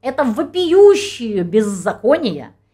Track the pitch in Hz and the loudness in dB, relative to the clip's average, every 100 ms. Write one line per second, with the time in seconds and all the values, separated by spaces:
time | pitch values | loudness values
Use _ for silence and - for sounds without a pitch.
0 | 254 262 262 214 302 359 349 359 403 392 | -8 -4 -2 -2 -4 -4 2 6 6 4
1 | - - 233 202 175 208 208 196 190 - | -2 -10 -6 -4 0 0 0 -4 -6 -4
2 | 220 320 262 147 110 _ _ | 0 0 -2 -8 -14 _ _